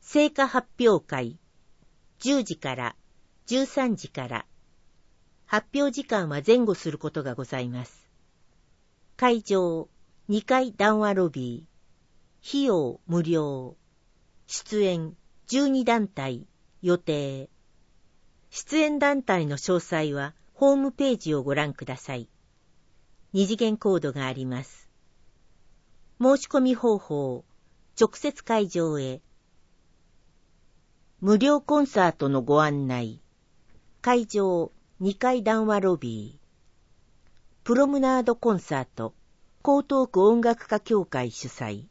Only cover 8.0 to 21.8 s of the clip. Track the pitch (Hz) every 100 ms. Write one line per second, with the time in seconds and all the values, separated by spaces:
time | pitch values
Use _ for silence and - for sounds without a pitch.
8 | _ _ _ _ _ _ _ _ _ _
9 | _ _ 247 233 208 196 175 165 - _
10 | _ _ - 208 - 262 262 - 202 214
11 | 208 196 175 143 127 117 160 _ _ _
12 | _ _ _ _ - 277 277 190 135 -
13 | - 170 165 165 151 135 127 - _ _
14 | _ _ _ _ _ - - 214 202 175
15 | 160 - _ - - 254 277 269 247 233
16 | 202 - 135 123 - _ _ _ 180 175
17 | - 147 139 135 135 _ _ _ _ _
18 | _ _ _ _ _ - - 302 302 294
19 | 285 285 254 185 151 143 - 180 - 160
20 | 156 143 139 - _ - 277 277 269 -
21 | 277 240 - 147 131 139 147 139